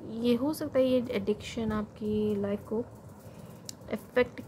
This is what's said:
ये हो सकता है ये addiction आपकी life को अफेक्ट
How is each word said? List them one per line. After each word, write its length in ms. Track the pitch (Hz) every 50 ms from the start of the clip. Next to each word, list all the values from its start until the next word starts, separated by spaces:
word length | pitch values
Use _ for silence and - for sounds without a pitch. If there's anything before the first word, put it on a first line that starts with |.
| - -
ये 260 | 220 226 233 240 240
हो 180 | 233 262 294 311
सकता 260 | - 320 294 - 262
है 60 | 262
ये 220 | 262 254 254 233 247
addiction 640 | - 202 196 202 208 214 - - - 240 226 220 214
आपकी 680 | 214 214 - - - 220 214 214 214 214 214 214 202
life 280 | 202 202 202 202 - -
को 160 | 214 220 247 - - - - - - - - - - - - - - - - - - - - - -
अफेक्ट 480 | 214 - - - 254 247 247 - - -